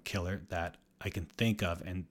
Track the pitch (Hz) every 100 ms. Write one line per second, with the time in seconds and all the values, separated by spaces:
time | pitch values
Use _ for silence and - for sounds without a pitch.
0 | - 101 87 98 87 90 85 - _ _
1 | 101 101 80 - 117 104 90 87 82 92
2 | 85